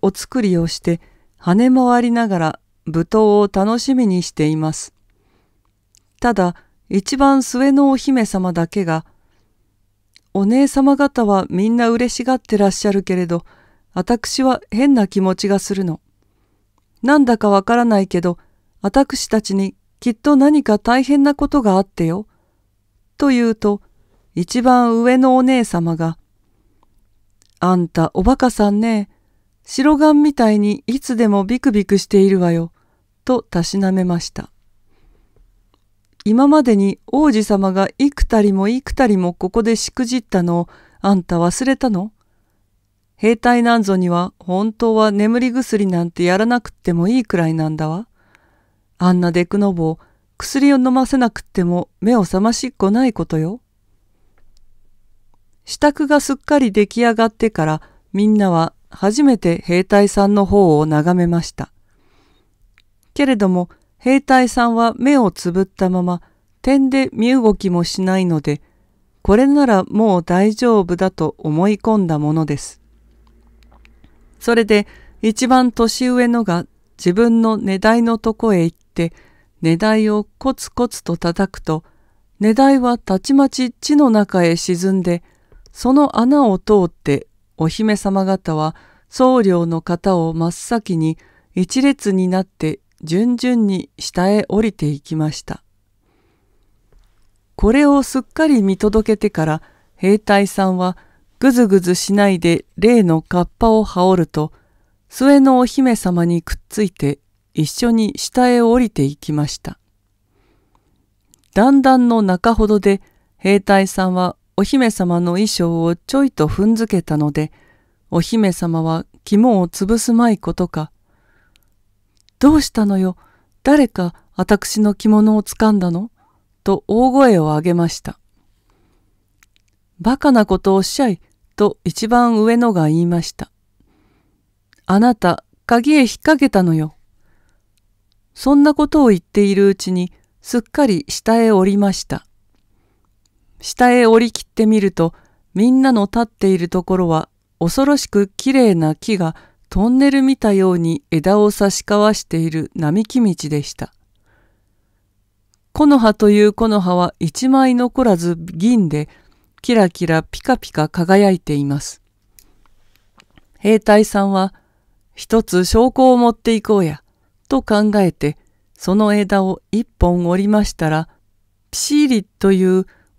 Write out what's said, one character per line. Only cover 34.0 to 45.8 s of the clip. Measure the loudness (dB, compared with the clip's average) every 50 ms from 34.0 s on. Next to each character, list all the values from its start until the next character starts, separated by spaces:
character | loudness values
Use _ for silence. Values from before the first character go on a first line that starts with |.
| -2
ま | -2 -4 -4
し | -6 -10
た。 | _ -16 -16 -16 _ _ _ _ _ _ _ _ _ _ _ _ _ _ _ _ _ _ _ _ _ _ _ _ _ _ _ _ _ _ _ _ _ _ -2
今 | 0 2 4 4 4
ま | 4 4
で | 4 2 2
に | 2 2 0 -2 _ _
王 | -4 -2 0 2 2
子 | 2 0 0
様 | 0 -2 0 0 -2
が | 0 -2 -2 -2 _
幾 | -2 -2 -2 0 0 0
た | 2 2 2
り | 2 2
も | 0 0 -2
幾 | -2 -4 -4 -6 -8 -2
た | 0 0
り | 2 2
も | 0 -2 -4 -4
こ | _ -8 -4
こ | -4 -2 0
で | 0 -2
し | -2 -4 -10
く | _ -8 -6
じ | -4 -4
っ | -6
た | -6 _ -4 -2 -2
の | 0 -2 -2
を | -4 -6 -12 _ _ _ _ _
あ | -2 0 0
ん | 0 -2
た | -4 -2 -2
忘 | -2 -2 -2 -2 -2
れ | -2 -2
た | -2 -2 -2
の？ | -2 -4 -6 -8 _ _ _ _ _ _ _ _ _ _ _ _ _ _ _ _ _ _ _ _ _
兵 | _ 0 0 0
隊 | 0 0 0 2 2 2
な | 2 2 0
ん | 0
ぞ | 0 0
に | 0 0 0
は | -2 -2 -4 -6 _
本 | _ -8 -6 -4 -4 -4 -6 -4
当 | _ -2 0 2
は | 2 0 0
眠 | 0 0 0 0 0 0
り | -2 -2 -2
薬 | -4 -4 -2 -2 -2